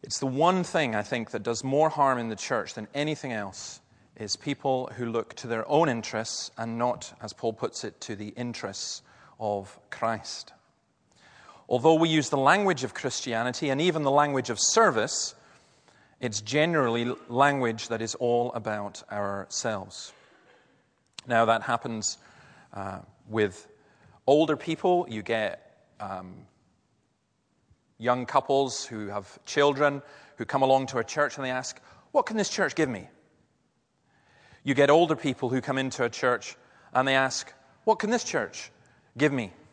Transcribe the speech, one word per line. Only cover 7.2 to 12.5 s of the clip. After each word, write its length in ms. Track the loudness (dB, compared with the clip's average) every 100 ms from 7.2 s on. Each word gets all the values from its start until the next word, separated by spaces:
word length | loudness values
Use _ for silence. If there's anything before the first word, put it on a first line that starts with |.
as 100 | -14
Paul 200 | -6 -6
puts 300 | -4 -8 -6
it, 160 | -12 -12
to 140 | -12 -10
the 120 | -10
interests 720 | -8 -8 -6 -8 -8 -10 -12 _ -20 -20 _
of 400 | -4 -4 -6 -18 _
Christ. 640 | -4 -2 -2 -6 -14 -14 -20 _ _ _ _ _ _ _ -20 -20 -20 -2
Although 280 | 4 6 6
we 140 | 6
use 200 | 4 2
the 80 | 2
language 460 | 6